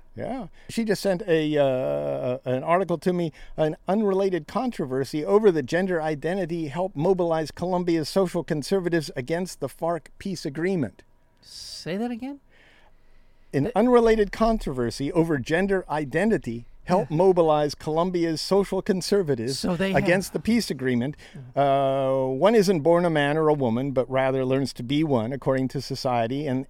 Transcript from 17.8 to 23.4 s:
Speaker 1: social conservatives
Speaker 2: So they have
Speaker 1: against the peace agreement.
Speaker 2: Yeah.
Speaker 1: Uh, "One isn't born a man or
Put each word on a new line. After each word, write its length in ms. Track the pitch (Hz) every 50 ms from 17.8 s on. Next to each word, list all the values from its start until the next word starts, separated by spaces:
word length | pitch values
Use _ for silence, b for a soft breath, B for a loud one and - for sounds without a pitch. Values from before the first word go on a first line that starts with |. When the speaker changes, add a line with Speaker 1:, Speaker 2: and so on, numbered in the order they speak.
| - 160 151 160 170 185 180 175 165 165 160 147
Speaker 1:
social 420 | - - 190 202 190 - 190 190
conservatives 800 | - - 196 185 - - 202 202 180 143 135 117 113 127 135 -
Speaker 2:
So 160 | - 185 180
they 160 | 160 190 190
have 100 | 190 -
Speaker 1:
against 300 | 202 185 175 196 180 -
the 80 | - 180
peace 320 | - 208 233 233 - -
agreement. 440 | 165 131 127 131 127 120 120 143 147 B B B B 143 127 127 -
Speaker 2:
Yeah. 60 | 139
Speaker 1:
Uh, 640 | 143 139 135 139 139 135 135 139 135 131 135 135 131
"One 280 | 131 131 131 170 208 233
isn't 240 | 220 185 190 190 156
born 240 | 135 165 170 175 180
a 60 | 175
man 260 | 160 151 143 143 147
or 120 | 160